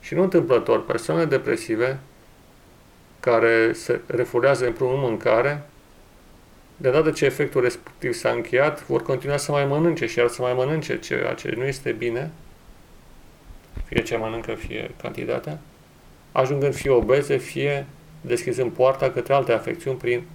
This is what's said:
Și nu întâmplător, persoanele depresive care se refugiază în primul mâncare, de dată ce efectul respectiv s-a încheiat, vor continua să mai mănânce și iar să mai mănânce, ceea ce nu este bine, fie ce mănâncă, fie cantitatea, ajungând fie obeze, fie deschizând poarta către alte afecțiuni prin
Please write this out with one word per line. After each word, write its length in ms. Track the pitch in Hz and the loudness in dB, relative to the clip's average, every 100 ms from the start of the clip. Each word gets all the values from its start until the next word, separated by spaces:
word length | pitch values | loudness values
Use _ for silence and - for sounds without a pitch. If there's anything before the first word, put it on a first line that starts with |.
Și 140 | - | -4
nu 80 | 156 | 0
întâmplător, 600 | 190 175 135 120 - 110 | 2 2 4 2 4 0
persoanele 420 | - 117 - 160 160 | 2 -4 0 0 2
depresive 720 | 131 123 117 - 113 127 139 - - - - - - - - - - - - | 0 0 -4 -2 0 0 -2 -12 -20 -20 -20 -20 -20 -20 -20 -20 -20 -20 -4
care 520 | - 117 113 113 113 | 2 4 6 4 2
se 280 | 117 - 123 - | 0 -2 -2 -2
refugiază 600 | 120 123 123 131 131 123 | -2 0 2 4 2 0
în 60 | |
primul 240 | 113 131 131 | 0 -2 0
mâncare, 640 | 131 107 120 113 131 147 - - - - - - - - - - - - | -2 -2 2 2 2 -2 -10 -20 -20 -20 -20 -20 -20 -20 -20 -20 -20 -2
de 140 | 135 | 2
dată 200 | 139 156 | 4 4
ce 140 | 151 | 2
efectul 360 | 143 135 143 139 | 0 2 0 2
respectiv 540 | 123 - - - 139 | 0 -2 -16 -8 -6
s-a 160 | 117 - | -2 0
încheiat, 560 | 117 113 123 147 151 - | -2 0 2 2 0 -2
vor 160 | 135 | -2
continua 340 | - 131 143 143 | 0 -4 -2 -4
să 160 | - | 0
mai 120 | 143 | 0
mănânce 420 | 139 143 170 156 123 | 2 2 2 2 -2
și 120 | - | 2
iar 100 | 120 | 0
să 140 | 120 | 2
mai 100 | 127 | -2
mănânce, 460 | 127 131 156 - - | 0 0 -2 -4 -8
ceea 360 | - - - | -4 -4 -2
ce 200 | - - 113 | -4 -6 -4
nu 80 | |
este 280 | 135 139 123 | -4 -4 -6
bine, 380 | 113 120 117 156 - - - - - - - - - - - - - - - | -4 -4 -4 -8 -12 -20 -20 -20 -20 -20 -20 -20 -20 -20 -20 -20 -20 -16 -10
fie 180 | - - | -4 -4
ce 140 | 113 113 | -2 -4
mănâncă, 360 | 110 113 117 | -4 -6 -8
fie 380 | 113 - 110 - - | -8 -8 -8 -10 -10
cantitatea, 580 | - - - 127 151 151 - - - - - - - | -10 -8 -4 -4 -4 -10 -14 -20 -20 -20 -20 -20 -6
ajungând 420 | - 131 139 139 | 0 0 2 0
fie 160 | 135 139 | -2 4
obeze, 460 | 123 104 135 143 139 | 4 6 2 4 -2
fie 500 | - 135 139 143 139 - - - | -2 -4 -2 -2 -6 -16 -20 -16
deschizând 520 | - 120 - 120 120 | -4 -2 -2 -2 -2
poarta 380 | 110 127 135 135 | 4 4 4 0
către 240 | 123 117 | -2 2
alte 180 | 139 123 | 2 4
afecțiuni 440 | 113 - - 135 127 | 0 0 -6 -4 -4
prin 260 | 120 120 120 | -2 -2 -4